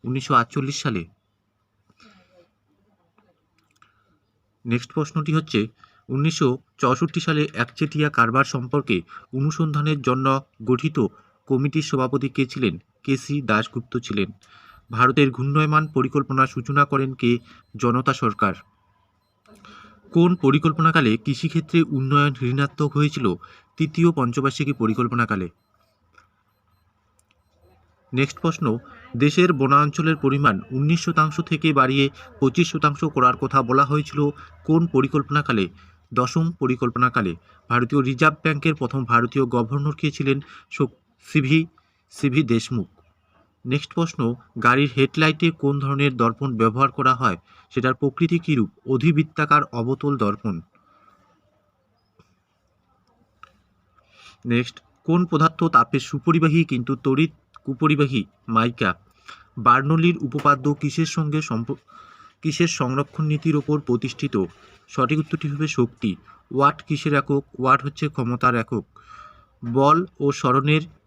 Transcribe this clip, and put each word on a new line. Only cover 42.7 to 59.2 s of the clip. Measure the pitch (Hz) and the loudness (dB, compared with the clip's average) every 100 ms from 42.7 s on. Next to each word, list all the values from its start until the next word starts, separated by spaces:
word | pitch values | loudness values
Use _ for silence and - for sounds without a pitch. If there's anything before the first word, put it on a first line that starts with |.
| 120 90 _ _ _ _ _ _ _ 123 | -6 -6 _ _ _ _ _ _ _ -4
নেক্সট | 143 - | -4 -4
প্রশ্ন, | - 165 - 117 120 _ 120 | -4 -4 -2 -4 -4 _ 0
গাড়ির | 123 127 143 120 | 2 2 0 0
হেডলাইটে | 135 - 156 156 170 | 0 2 0 2 -2
কোন | 165 139 143 | 0 -2 -2
ধরনের | 135 139 143 127 | -2 0 0 2
দর্পণ | 117 110 139 113 | -2 0 -6 0
ব্যবহার | 113 113 135 | 0 2 -2
করা | - 131 123 | 0 0 0
হয়? | 123 87 _ - _ | -2 -4 _ -20 _
সেটার | - 127 | -2 -2
প্রকৃতি | 127 139 - 165 170 | 0 -4 0 0 0
কী | 170 143 | 0 -2
রূপ? | 101 _ - | -2 _ -4
অধিবৃত্তাকার | 131 151 151 160 - 151 147 | 0 2 0 -2 -4 2 2
অবতল | 139 120 117 131 147 139 | 2 -6 -4 -2 -2 0
দর্পণ। | 104 104 110 85 - _ _ _ _ _ _ _ _ _ _ _ _ _ _ _ _ _ _ _ _ _ _ _ _ _ _ _ - _ _ _ _ _ _ _ - _ 123 | -2 -2 -6 -6 -10 _ _ _ _ _ _ _ _ _ _ _ _ _ _ _ _ _ _ _ _ _ _ _ _ _ _ _ -20 _ _ _ _ _ _ _ -20 _ -2
নেক্সট, | 120 123 - _ _ - | -2 -2 -10 _ _ 0
কোন | 170 180 | 0 2
পদার্থ | 156 160 160 | 2 2 2
তাপের | 165 - - 135 | -2 0 -2 -2
সুপরিবাহী | - 143 165 170 160 160 | -4 -4 0 2 2 2
কিন্তু | 160 127 120 135 | 0 -2 -4 -4
তড়িৎ | 139 131 160 _ _ _ - | -2 0 -2 _ _ _ -12
কুপরিবাহী? | 135 156 147 143 123 - _ - | -2 0 2 0 -2 -6 _ -4
মাইকা। | 110 120 117 101 - _ _ | 0 0 0 -4 -4 _ _